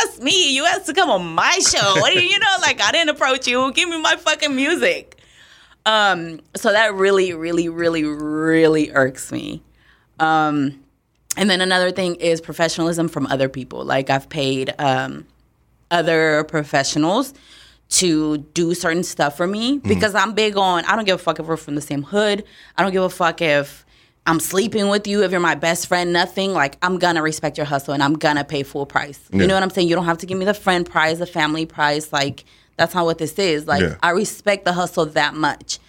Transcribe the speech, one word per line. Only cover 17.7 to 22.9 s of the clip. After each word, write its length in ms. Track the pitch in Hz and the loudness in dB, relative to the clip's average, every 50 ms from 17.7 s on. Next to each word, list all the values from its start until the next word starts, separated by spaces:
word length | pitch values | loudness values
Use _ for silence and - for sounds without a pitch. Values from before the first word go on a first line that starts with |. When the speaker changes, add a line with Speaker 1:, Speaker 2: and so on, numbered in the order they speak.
| _ _ _ _ | _ _ _ _
Speaker 1:
to 500 | - - 190 175 156 156 156 151 151 147 147 - _ | -2 0 2 2 2 2 0 -2 -2 -4 -6 -6 _
do 200 | 165 175 165 175 | -2 0 0 -2
certain 300 | 175 185 170 165 175 170 | 0 0 0 0 0 -2
stuff 340 | - - - 160 - 185 | -4 -2 0 0 0 0
for 100 | - 175 | -2 -4
me 300 | 185 202 214 233 254 285 | -2 -2 -2 -2 -2 -2
Speaker 2:
Mm-hmm. 100 | 277 - | -2 0
Speaker 1:
because 260 | 196 208 180 220 214 185 | 0 2 2 2 0 2
I'm 180 | 208 190 214 202 | 0 0 0 0
big 240 | 214 220 214 196 | 0 0 0 2
on, 260 | 196 196 185 175 170 165 | 2 2 2 2 0 0
I 100 | 180 202 | 0 0
don't 80 | 226 220 | 0 2
give 100 | 190 185 | 0 -2
a 80 | 170 - | 0 0
fuck 160 | 170 160 - | -2 -2 -2
if 60 | 160 | -4
we're 100 | 160 160 | -4 -6
from 200 | 156 - 147 147 | -6 -4 -6 -6
the 60 | 147 | -6
same 220 | 143 - 143 139 143 | -4 -4 -6 -6 -6
hood. 400 | - 196 208 214 208 202 202 208 - - - - - _ | -2 0 0 2 2 0 -2 -6 -12 -20 -20 -20 -8 _
I 60 | 170 180 | -2 0
don't 80 | 196 | 0